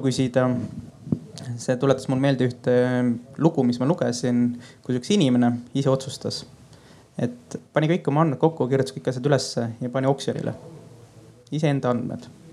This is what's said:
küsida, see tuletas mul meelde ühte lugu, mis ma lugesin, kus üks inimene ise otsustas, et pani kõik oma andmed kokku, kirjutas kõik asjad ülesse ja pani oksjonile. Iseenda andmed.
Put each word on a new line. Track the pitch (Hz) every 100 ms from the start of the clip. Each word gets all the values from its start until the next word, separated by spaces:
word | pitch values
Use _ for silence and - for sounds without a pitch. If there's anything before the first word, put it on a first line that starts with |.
küsida, | 135 123 131 131 127 123 107 - - - - - - - 123 120
see | - 123
tuletas | 139 131 -
mul | 131
meelde | 139 131 127
ühte | 123 - 123 127 123 123 120 - -
lugu, | 151 - 123
mis | 120
ma | 131
lugesin, | 180 120 120 127 120 120 120 - - -
kus | 127
üks | - 208
inimene | 139 123 120 120 - 139
ise | 135
otsustas, | 131 - - - - - - - - - - - -
et | 120 - - - -
pani | 151 156
kõik | 180 156
oma | 143
andmed | 165 127
kokku, | 160 160 123
kirjutas | 135 - 151
kõik | -
asjad | 123 143
ülesse | 135 - - 117 113
ja | 123
pani | 135 135
oksjonile. | 139 - - - - - - - - - - - - - 147
Iseenda | 151 139 123
andmed. | 120 - - - - -